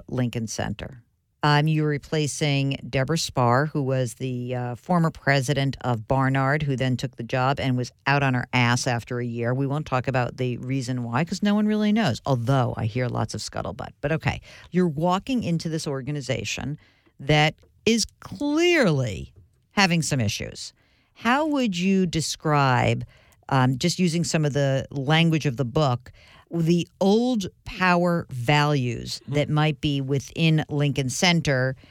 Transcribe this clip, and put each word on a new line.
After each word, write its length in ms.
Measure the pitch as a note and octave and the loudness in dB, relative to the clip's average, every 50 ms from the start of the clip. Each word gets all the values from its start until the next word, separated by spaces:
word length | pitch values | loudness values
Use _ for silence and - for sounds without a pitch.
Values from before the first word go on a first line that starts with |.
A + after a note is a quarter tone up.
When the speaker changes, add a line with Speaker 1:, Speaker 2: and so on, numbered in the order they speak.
| - - | -8 -6
Speaker 1:
Lincoln 380 | - B2 B2+ A#2+ - B2 A2+ | -2 -2 -2 -2 -2 -4 -6
Center. 560 | G#2+ - - G#2+ G#2+ G#2+ - - - C3+ A#2+ - _ _ _ _ _ _ _ - | -6 -4 -4 -4 -4 -4 -8 -10 -12 -14 -18 -20 _ _ _ _ _ _ _ 2
Um, 240 | D3 D3 D3 D3 D#3+ | 4 4 4 4 4
you're 200 | D#3 D#3 D3+ D3+ | 2 2 2 0
replacing 920 | D3 C3+ - - - D#3 D3+ C#3 - - D#3+ D3 C#3 C#3 C3+ C#3 C#3 - - A#2+ | -2 -2 -4 -4 -2 -2 0 -2 -2 -2 0 0 2 2 0 0 -2 -4 -6 -4
Deborah 300 | - C3+ C3 B2+ D#3+ E3 | -2 -2 0 0 0 -2
Spar, 480 | - - - - B2 A#2 A#2+ C3 D3+ | -2 -2 0 2 4 4 4 4 2
who 160 | D3+ - D3+ | 0 -2 -2
was 320 | C#3 B2+ C3 C3 C3 A#2+ - | -2 0 0 0 0 -2 -4
the, 380 | - C3 C3 B2+ B2 B2 B2 B2 | -6 -6 -6 -4 -4 -4 -4 -4
uh, 220 | B2 B2 B2 B2 | -4 -4 -6 -8
former 340 | - - - F3+ E3+ E3 D#3+ | -6 -2 0 2 2 2 2
president 640 | - - - C#3+ C#3 C#3 B2+ C3 D3 C#3 C#3 C3+ B2 - | 0 -2 0 2 2 2 2 0 0 0 0 -2 -2 -2
of 260 | - B2+ A#2+ G#2+ A2 - | -2 -2 -2 -2 0 0
Barnard, 540 | C3+ C3+ C3+ C3 C3+ C3+ C3+ C3+ C#3+ D3+ | 0 2 2 2 2 2 2 2 0 0
who 140 | D3+ C#3 C3+ | 0 -2 -2
then 200 | A#2 C3 C3 B2+ A#2 | 0 0 0 -2 -2
took 180 | - - - | -4 -6 -8
the 80 | - A#2+ | -10 -8
job 360 | A2+ - C3 B2+ C3 C#3 - | -4 -2 0 2 0 0 0
and 160 | B2+ C3+ B2+ | 0 -2 0
was 160 | B2 B2 - - _ - | -2 -2 -6 -8 _ -2
out 160 | C#3 C#3+ C#3+ | 0 2 2
on 140 | C#3 C3+ B2+ | 2 2 0
her 100 | B2 - - - | 0 -2 0 0
ass 320 | B2+ B2 A#2+ A#2+ A#2+ - | 2 4 4 2 2 0
after 340 | C3+ A#2+ A#2 - - B2+ A#2+ | -2 -2 -4 -4 -6 -6 -4
a 60 | B2 | -4
year. 260 | A#2+ A#2 A#2 A#2 A#2 | -4 -4 -2 -2 -2
We 140 | B2+ C3 C#3 | 0 0 0
won't 220 | C3 C#3 D3+ D3+ - | -2 -2 -4 -4 -2
talk 200 | C3 B2+ B2 - | -2 -2 -2 0
about 300 | A#2+ C3 B2 - - B2 | 0 0 0 -2 -2 -4
the 200 | B2+ B2+ A#2+ - | -4 -4 -4 -4
reason 440 | - B2+ C3+ C3+ B2 B2 C3 B2 A#2+ | -6 -4 -4 -4 -2 -4 -4 -4 -4
why, 220 | A#2 A#2 B2+ E3+ | -2 -2 -2 -2
'cause 160 | E3+ G3+ - | -2 -4 -2
no 140 | G3+ G#3 G#3 | 0 0 2
one 100 | G#3+ G#3+ | 2 2
really 260 | G#3+ G#3+ G#3+ G#3+ G#3 | 2 0 0 2 2
knows, 300 | G#3 A3+ G#3+ C#3 - - - C#3+ | 2 2 2 0 0 -2 -2 -2
although 480 | C3+ A#2+ A#2 A#2+ C#3 C3+ A#2+ A2+ A#2 - | 0 0 2 2 2 2 2 0 -2 -2
I 80 | - | -4
hear 220 | A2+ - B2+ B2+ A#2+ | -2 -2 -2 -4 -2
lots 260 | A#2 A#2 A2+ - - | -2 -4 -4 -4 -6
of 80 | G#2 | -8
scuttlebutt. 480 | - - - G#2+ - - - - - - - _ | -10 -10 -10 -8 -8 -8 -8 -10 -12 -14 -12 _
But 100 | - C#3+ | -4 -2
okay, 280 | D#3+ - - - - - - - - - - - | -2 -2 -2 -4 -4 -6 -8 -18 -20 -20 -12 -4
you're 180 | - F3+ F#3 F3 | 0 0 0 0
walking 540 | C#3 D3 E3+ F3+ F3+ G3 - - C4 A#3 | 0 0 0 0 0 0 -2 -2 -2 -2
into 260 | - E3+ E3+ D#3+ - E3 | -2 -2 -2 -2 -2 -4
this 200 | D#3 D#3 - E3 | -6 -4 -4 -4
organization 920 | C#3 C3+ B2 C#3+ D3 D3 B2+ B2+ B2+ - - - - - - C#3 D3 - _ _ _ _ _ _ _ - | -6 -6 -6 -6 -6 -6 -4 -4 -4 -4 -4 -6 -6 -6 -6 -8 -8 -10 _ _ _ _ _ _ _ -8
that 360 | C3+ C#3+ D#3 D3+ D3+ D#3 - _ - _ _ _ - G#3+ | 0 2 4 4 4 2 0 _ -14 _ _ _ 0 2
is 180 | A3+ A3+ - - - - | 2 2 0 -4 -8 -16
clearly 1120 | - - - F#3+ C#4+ C#4+ D4 D#4+ F4 F4 F4 D#4+ B3 F3 D3+ C3+ B2+ A#2 F2+ C2+ C2+ - - - - _ _ _ _ _ | -18 -14 -10 -6 -4 -2 0 2 4 4 4 4 4 4 2 0 0 -2 -4 -8 -10 -12 -16 -20 -20 _ _ _ _ _
having 320 | - G#3 G3 E3+ F3 E3+ C#3+ | 0 2 2 4 4 2 0
some 160 | - D3 C3 | 0 0 0
issues. 540 | A2 G#2 - - - - - - - - - _ _ _ _ _ _ _ _ | 0 -2 -2 -4 -8 -10 -12 -14 -16 -16 -18 _ _ _ _ _ _ _ _
How 320 | - - A#3 B3+ C#4+ D#4+ D#4 | -6 -2 0 2 2 2 0
would 280 | D4 C#4 B3+ A3 F3+ | 0 0 0 0 0
you 300 | E3+ F3+ G3 G3 F#3+ F#3 | 0 0 2 2 2 2
describe, 960 | E3 - D#3+ D3 - - - - D#3+ D3+ C#3+ C#3 C3 B2+ A#2+ A#2+ A2+ A#2 B2 A#2+ - - - _ _ _ _ _ - | 0 0 -2 -4 -4 -6 -4 -2 0 2 4 4 4 4 4 2 2 0 -2 -4 -10 -14 -20 _ _ _ _ _ -2
um, 300 | C3+ C3+ B2+ B2+ B2+ B2+ | 2 2 4 2 2 0
just 180 | - F3 - - | 0 -2 0 2
using 260 | F#3 E3+ D#3 F3 D#3+ | 0 0 2 0 -2
some 220 | - - D#3+ D3+ | 0 0 0 0
of 80 | D3 B2 | 0 0
the 320 | C#3+ C#3 C3+ C3+ C3+ - - | 0 0 2 0 -2 -4 -6
language 560 | - C#3+ C3 C3+ D#3+ D#3+ E3 E3 D#3+ D3+ - D3+ | -8 -6 -2 2 4 4 4 4 2 2 0 -2
of 100 | A#2+ A2+ | -2 -2
the 80 | C3+ | -4
book, 460 | A#2 - D#3 D3+ C3+ B2 B2+ - - - - - - - - - - - | -2 0 0 2 2 0 -2 -6 -12 -20 -20 -20 -20 -20 -20 -14 -8 -4
the 320 | E3+ E3 D#3+ F3 E3+ - - _ - | 0 2 2 2 2 0 -2 _ 0
old 480 | F3+ F#3+ G3+ A3+ A#3+ B3+ B3+ G#3+ F#3 - - _ - | 2 4 4 4 4 2 0 -2 -4 -6 -10 _ -16
power 640 | - - G3 F#3+ F3+ F3 F3 F3 F3 E3+ E3+ - - | -10 -4 0 2 4 4 4 4 2 2 0 -2 -6
values 920 | C3 B2 A#2+ C3+ D3 D3 D3 D3 D3+ C#3 B2+ B2 A#2 B2 B2 B2 - - - | -8 -4 0 2 4 4 4 4 2 2 0 -2 -4 -6 -8 -10 -12 -12 -8
Speaker 2:
Hmm. 80 | - C3+ | -4 -2
Speaker 1:
that 140 | D3 C#3+ C#3+ | -2 -2 0
might 300 | D3+ D3+ D#3 D#3 C#3+ - | 0 2 2 0 0 -2
be 220 | - D3+ C#3+ C#3 | -2 -2 -2 -2
within 640 | C3+ C3 C#3+ C3+ - - - - E3 D#3+ D#3 D#3 - - | -2 -2 -2 -2 -4 -6 -4 0 2 2 2 2 0 -2
Lincoln 420 | D3 C#3+ D3 C#3+ B2+ C#3+ C3+ B2+ | -2 -2 0 0 0 -2 -2 -4
Center 680 | - - G3 F3+ E3+ E3 - D3+ C3+ B2+ B2+ C3 C3 - - - | -2 2 2 2 2 2 2 0 0 0 0 -2 -4 -6 -14 -20